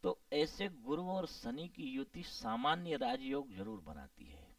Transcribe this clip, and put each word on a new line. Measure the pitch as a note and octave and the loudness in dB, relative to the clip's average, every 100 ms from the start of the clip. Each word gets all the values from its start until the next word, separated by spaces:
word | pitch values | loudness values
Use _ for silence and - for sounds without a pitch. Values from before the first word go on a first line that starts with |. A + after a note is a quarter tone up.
तो | - - - | 2 0 0
ऐसे | C#4 D#3 - G3+ | 4 4 4 -2
गुरु | F3 A3 D#3 | -2 0 0
और | F3+ F#3+ E3 | 2 2 0
शनि | - A#3 B3 E3+ | -4 -4 -4 -6
की | - | -4
युति | C4+ C4 C4+ - | -4 -2 -4 -6
सामान्य | F3 - - A3+ B3+ - F3 D3 | -8 -4 -2 2 4 4 2 2
राजयोग | C4 C4 C4+ C#4 C4+ | 2 2 0 -2 -2
जरूर | F#2+ G#2 G#2 | -6 -6 -6
बनाती | D#2 C#2+ C2+ - | -8 -10 -12 -16
है। | - C#2 C#2 | -16 -16 -18